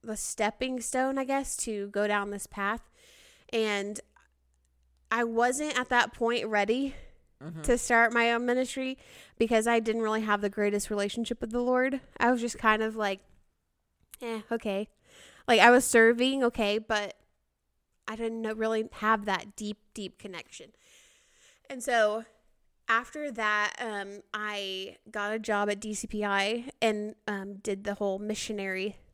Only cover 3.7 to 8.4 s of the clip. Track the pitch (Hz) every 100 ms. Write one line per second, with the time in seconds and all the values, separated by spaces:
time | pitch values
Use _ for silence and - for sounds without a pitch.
3.7 | 202 202 208 - _ _ _ _ _ _
4.7 | _ _ _ _ 226 233 226 240 254 302
5.7 | 254 254 247 233 - 226 240 226 214 202
6.7 | 247 277 - - - _ _ 156 160 156
7.7 | 240 - 233 233 233 233 233